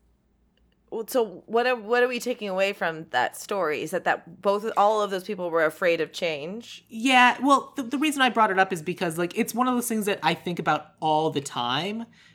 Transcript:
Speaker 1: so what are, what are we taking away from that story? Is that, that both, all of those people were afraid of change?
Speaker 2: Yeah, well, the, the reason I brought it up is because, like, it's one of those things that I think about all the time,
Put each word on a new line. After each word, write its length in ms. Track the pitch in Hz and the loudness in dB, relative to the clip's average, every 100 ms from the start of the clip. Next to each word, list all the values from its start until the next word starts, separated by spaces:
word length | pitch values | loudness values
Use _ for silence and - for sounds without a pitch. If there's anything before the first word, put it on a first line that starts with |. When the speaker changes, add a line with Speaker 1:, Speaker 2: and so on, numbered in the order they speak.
| _ _ _ _ _ _ _ _ _ 220 214 | _ _ _ _ _ _ _ _ _ -10 -4
Speaker 1:
so 360 | 262 220 170 - | -2 -2 -4 -4
what 200 | 226 254 | 0 2
are, 100 | 247 | 0
what 260 | 202 240 | 0 2
are 60 | 247 | 2
we 100 | 240 | 0
taking 300 | 240 247 208 | -4 -4 -4
away 240 | 185 196 | 0 0
from 340 | 202 180 160 165 | 0 -4 -4 -4
that 260 | 123 120 - | 0 0 -2
story? 460 | - 202 160 135 | -6 -2 0 -2
Is 80 | 151 | -4
that, 140 | 175 | -2
that 360 | 170 131 - - | 0 -2 -4 -4
both, 300 | 202 202 220 - | 0 0 0 2
all 260 | 208 214 | 4 4
of 80 | 208 | 0
those 140 | 190 | -2
people 260 | 190 196 175 | -6 -6 -2
were 140 | 165 156 | 2 2
afraid 340 | 156 180 165 | 2 2 2
of 120 | 151 | 0
change? 720 | - 170 147 156 220 - - _ | -4 -4 -4 -6 -10 -14 -20 _
Speaker 2:
Yeah, 480 | 226 254 254 247 - | -4 2 6 6 4
well, 320 | 269 269 196 - | 4 4 2 -8
the, 60 | |
the 160 | 233 277 | -6 -2
reason 240 | 311 277 | 0 2
I 80 | 254 | 2
brought 200 | 226 214 | 4 4
it 80 | 190 | 4
up 140 | 185 | 2
is 80 | 175 | 0
because, 380 | 156 175 170 160 | -6 -4 -4 -2
like, 180 | 175 190 | -2 -2
it's 160 | - | -2
one 140 | 226 254 | 0 0
of 60 | |
those 140 | 247 240 | 0 -2
things 180 | 220 202 | -2 -2
that 120 | 196 | 0
I 100 | 160 | 0
think 240 | 170 180 170 | 0 -2 -4
about 280 | 165 151 - _ | -2 -2 -4 _
all 280 | 156 156 160 | 0 2 2
the 100 | 151 | -2
time, 640 | 139 135 120 131 185 220 233 _ - | -4 -4 -2 -2 -4 -8 -10 _ -20